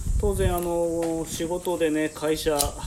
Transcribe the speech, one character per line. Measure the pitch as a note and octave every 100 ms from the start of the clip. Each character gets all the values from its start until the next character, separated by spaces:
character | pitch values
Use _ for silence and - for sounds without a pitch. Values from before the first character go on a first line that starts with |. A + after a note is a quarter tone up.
| - -
当 | G#3 F#3+
然、 | F#3 F3
あ |
の、 | F3 E3+ E3+ E3 E3 E3 D#3
仕 | - E3
事 | F3 F#3 E3+
で | D#3+
ね、 | D3+ D#3
会 | D#3 D3+ D#3
社 | D#3+ D3 C#3 -